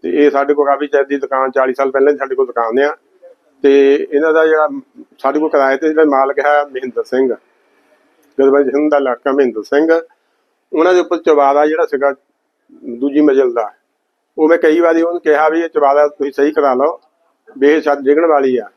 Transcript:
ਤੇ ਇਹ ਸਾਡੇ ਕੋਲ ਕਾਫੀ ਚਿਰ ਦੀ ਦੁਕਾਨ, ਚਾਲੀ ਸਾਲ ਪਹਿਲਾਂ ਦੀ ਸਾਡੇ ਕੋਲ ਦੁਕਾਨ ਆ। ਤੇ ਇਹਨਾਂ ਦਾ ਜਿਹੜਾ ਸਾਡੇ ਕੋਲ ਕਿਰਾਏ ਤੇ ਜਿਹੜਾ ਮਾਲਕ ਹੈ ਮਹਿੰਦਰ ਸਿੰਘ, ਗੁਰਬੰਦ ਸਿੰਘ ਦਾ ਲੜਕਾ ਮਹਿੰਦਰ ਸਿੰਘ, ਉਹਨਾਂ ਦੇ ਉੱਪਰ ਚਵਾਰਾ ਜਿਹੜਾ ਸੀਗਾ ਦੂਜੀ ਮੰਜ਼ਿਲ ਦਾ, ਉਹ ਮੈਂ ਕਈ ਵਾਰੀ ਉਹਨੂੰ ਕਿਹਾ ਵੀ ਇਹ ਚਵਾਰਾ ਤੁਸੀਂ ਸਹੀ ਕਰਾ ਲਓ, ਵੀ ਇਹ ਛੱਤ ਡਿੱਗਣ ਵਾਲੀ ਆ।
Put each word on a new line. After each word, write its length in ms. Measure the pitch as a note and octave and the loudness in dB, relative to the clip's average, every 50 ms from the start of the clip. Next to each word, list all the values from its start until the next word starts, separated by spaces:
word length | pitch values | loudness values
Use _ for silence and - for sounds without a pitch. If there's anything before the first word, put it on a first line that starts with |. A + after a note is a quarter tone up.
ਤੇ 80 | - F3 | -6 -4
ਇਹ 220 | F3 D3+ C#3+ D3 | 0 2 2 2
ਸਾਡੇ 220 | C#3 C#3 C#3+ C#3+ D3 | 2 0 0 0 0
ਕੋਲ 120 | C#3+ D3 | 0 2
ਕਾਫੀ 220 | C#3 C#3 C#3 D3 C#3+ | 0 0 -2 -2 -2
ਚਿਰ 160 | C#3 C#3+ C#3 | 0 -2 0
ਦੀ 140 | C#3 C#3+ C#3 | 0 -4 -6
ਦੁਕਾਨ, 340 | C3+ C3+ C#3 C3 C3+ C3 | -6 -4 -4 -2 -2 -2
ਚਾਲੀ 220 | B2+ C#3 C3 C3 B2+ | -2 -2 -2 -2 -2
ਸਾਲ 180 | - C#3 C3+ | -2 -4 -2
ਪਹਿਲਾਂ 220 | C3 C#3 C3+ C#3+ D3 | 0 0 2 2 0
ਦੀ 40 | B2+ | 0
ਸਾਡੇ 180 | C#3 C3+ C3 | -4 -8 -4
ਕੋਲ 100 | B2+ C3+ | -4 -4
ਦੁਕਾਨ 340 | B2 A#2+ A#2+ A#2 A2+ A2+ C3 | -4 -2 -4 -4 -2 0 0
ਆ। 180 | C#3 D3 D#3 - _ _ _ _ _ - - _ _ _ _ _ - | 0 -2 -2 -6 _ _ _ _ _ -20 -20 _ _ _ _ _ 0
ਤੇ 300 | C#3 C#3 C#3 C#3 C#3 C#3 C#3+ - - | 2 4 4 4 4 2 0 -2 -2
ਇਹਨਾਂ 220 | D#3 C#3+ D#3 D#3+ D#3 | -2 -2 0 0 2
ਦਾ 140 | D#3+ D#3+ D#3+ | 2 2 2
ਜਿਹੜਾ 220 | D#3 D#3 D#3 D3+ C#3 C#3 B2+ _ _ - - _ _ _ | 2 2 0 -2 -4 -8 -14 _ _ -20 -20 _ _ _
ਸਾਡੇ 220 | - C#3 C#3 D3+ | -4 -2 -2 0
ਕੋਲ 100 | D3+ D#3 | -2 0
ਕਿਰਾਏ 280 | - D3 C#3 C3+ C3+ C3+ | 0 0 2 2 0 0
ਤੇ 100 | D#3 D#3 | -2 -2
ਜਿਹੜਾ 180 | D#3 D#3 D#3+ | 0 2 2
ਮਾਲਕ 340 | D3+ C#3 C3 C3+ C3+ C#3 C#3+ | 2 2 2 0 0 -2 -2
ਹੈ 260 | C#3 C#3+ D3 D3 D3 | 0 0 0 0 0
ਮਹਿੰਦਰ 380 | C#3+ C3+ C3 C3 C3 A#2 A#2+ A2+ | -4 -8 -10 -10 -8 -8 -8 -8
ਸਿੰਘ, 300 | - - B2+ C3+ B2+ A2+ - _ _ _ _ _ _ _ _ _ _ _ _ _ _ _ _ _ _ _ - | -4 -2 -2 -2 -2 -2 -6 _ _ _ _ _ _ _ _ _ _ _ _ _ _ _ _ _ _ _ 0
ਗੁਰਬੰਦ 300 | C3+ C3+ C3+ C#3+ C#3+ C3 | 2 2 4 2 0 0
ਸਿੰਘ 180 | A#2+ C#3+ D3+ D3+ | 0 -2 0 0
ਦਾ 100 | D3 C#3+ | 0 0
ਲੜਕਾ 320 | C#3 C3 A#2+ - _ C#3+ | 0 -2 -4 -4 _ -4
ਮਹਿੰਦਰ 320 | C3 C#3 C#3 B2 A2 A2 G#2 | 0 0 0 -2 -2 -6 -8
ਸਿੰਘ, 380 | - - C#3+ D#3 D#3+ E3 E3 E3 - _ _ _ _ _ _ _ _ _ _ _ _ - | -2 -2 0 2 2 0 -2 -2 -8 _ _ _ _ _ _ _ _ _ _ _ _ -4
ਉਹਨਾਂ 200 | D#3 E3 F3 F#3 | -2 0 2 2
ਦੇ 60 | F3+ | 0
ਉੱਪਰ 180 | E3+ - F3 E3 | 0 -2 -4 -4
ਚਵਾਰਾ 480 | E3 E3+ D#3 D3 C#3+ C#3 C#3 D3 D3+ | 0 0 2 2 2 2 2 2 2
ਜਿਹੜਾ 200 | D3+ D#3 D#3+ E3+ | 0 0 -2 -4
ਸੀਗਾ 260 | - - C3+ C#3 C#3+ C#3 _ _ _ _ _ _ _ _ _ _ _ | -4 -2 -2 -2 -2 -4 _ _ _ _ _ _ _ _ _ _ _
ਦੂਜੀ 500 | - - - C#3 A#2 A#2+ B2+ C#3+ C#3 D3 | -20 -20 -16 -14 -10 -6 -6 -2 0 2
ਮੰਜ਼ਿਲ 320 | D3+ D3 C3+ C3+ C3+ B2 A#2 | 2 2 2 2 0 0 0
ਦਾ, 180 | A#2 A2 G#2 - _ _ _ _ _ _ _ _ _ _ _ _ - | -4 -6 -6 -10 _ _ _ _ _ _ _ _ _ _ _ _ -2
ਉਹ 120 | D#3 D#3 | 0 2
ਮੈਂ 80 | E3+ E3 | 2 2
ਕਈ 220 | E3 D#3+ D#3 E3+ | 2 0 2 2
ਵਾਰੀ 220 | E3+ E3 E3 E3 | 2 2 2 0
ਉਹਨੂੰ 200 | E3 E3+ F3 F3 | 0 -2 -4 -4
ਕਿਹਾ 280 | _ D#3 D3+ C#3+ D#3 D#3 | _ 0 0 2 2 0
ਵੀ 120 | D#3 E3 | 0 -2
ਇਹ 80 | E3+ E3 | -4 -2
ਚਵਾਰਾ 380 | _ D#3 C#3+ C#3 C#3 D3 D3 D3 | _ 0 0 2 2 2 2 0
ਤੁਸੀਂ 240 | D3 _ C#3+ C#3+ | -2 _ -8 -8
ਸਹੀ 200 | C3 - C#3 D3+ | -2 -2 -2 -2
ਕਰਾ 220 | D#3 D#3 C#3+ C#3 B2+ | 0 0 0 0 0
ਲਓ, 280 | B2 C3+ D#3 F3+ - _ _ _ _ _ _ _ _ _ _ - C3+ | 0 0 -2 -4 -6 _ _ _ _ _ _ _ _ _ _ -6 0
ਵੀ 100 | C3+ C#3+ | 2 2
ਇਹ 140 | D3+ D#3+ | 2 2
ਛੱਤ 180 | D3+ D3+ C#3+ C#3+ | 0 -2 -2 -2
ਡਿੱਗਣ 260 | C#3 C3 C#3+ D3+ E3+ | 0 0 2 2 2
ਵਾਲੀ 320 | E3+ D#3 C#3+ C#3 C3 B2+ A#2+ | 2 2 2 0 0 -2 -2
ਆ। 120 | G#2+ G2 _ | -6 -8 _